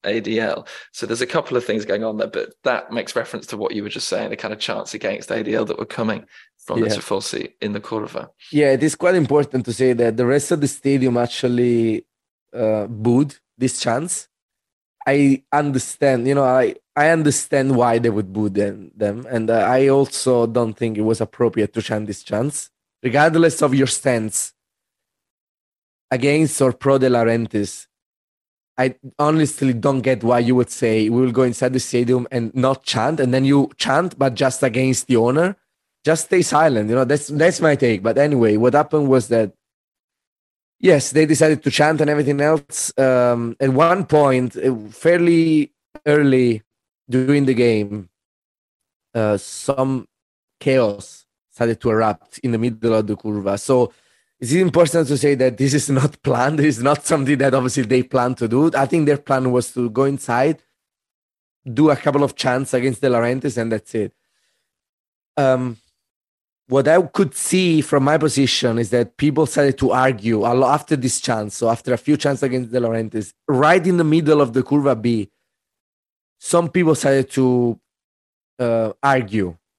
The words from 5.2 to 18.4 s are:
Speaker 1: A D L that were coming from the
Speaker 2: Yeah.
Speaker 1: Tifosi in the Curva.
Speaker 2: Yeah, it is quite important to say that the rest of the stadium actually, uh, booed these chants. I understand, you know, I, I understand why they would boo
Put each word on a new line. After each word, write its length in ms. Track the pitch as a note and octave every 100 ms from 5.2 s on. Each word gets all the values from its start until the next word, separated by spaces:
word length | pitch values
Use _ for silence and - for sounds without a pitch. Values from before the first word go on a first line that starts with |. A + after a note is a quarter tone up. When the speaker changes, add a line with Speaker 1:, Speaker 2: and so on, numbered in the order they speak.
| -
Speaker 1:
A 140 | A2
D 100 | G#2+
L 120 | G#2+ A2
that 120 | -
were 80 | A2
coming 400 | - A2 G#2+ - - _ _
from 240 | - A#2
the 60 | A2
Speaker 2:
Yeah. 80 | G2+
Speaker 1:
Tifosi 580 | - G2 - - - -
in 100 | A2
the 80 | G#2
Curva. 480 | G#2+ A2 G#2+ - A2 _ -
Speaker 2:
Yeah, 220 | D3 C#3+
it 100 | C3+
is 100 | D3+
quite 220 | - F3 F#3
important 480 | C3+ D3 C#3+ C3 A#2+
to 40 |
say 220 | A2+ C3
that 240 | A#2+ A#2 A2+
the 80 | B2
rest 260 | C#3 C#3+
of 80 | E3+
the 80 | C#3+
stadium 480 | - C#3 C#3 B2+ A#2+
actually, 880 | A#2+ - B2+ B2 B2 A#2 A2+ A2 - _ _ _ _
uh, 340 | A#2+ A2 G#2+ G2+
booed 480 | A2 A2+ A#2+ D3 - _ -
these 220 | B2+ -
chants. 480 | A#2+ A#2 F3 - - _ _ _ _ _ _ - -
I 360 | C#3 C#3 C3+ -
understand, 800 | D3 D3 C3 - - C#3 C3 B2
you 80 | C#3+
know, 80 |
I, 320 | C3+ C3 A#2 - _ -
I 120 | D3+
understand 640 | E3 D3 C3+ - C#3 C3+ B2+
why 240 | A#2+ A#2
they 100 | A#2+
would 240 | G#2 F#2
boo 160 | G2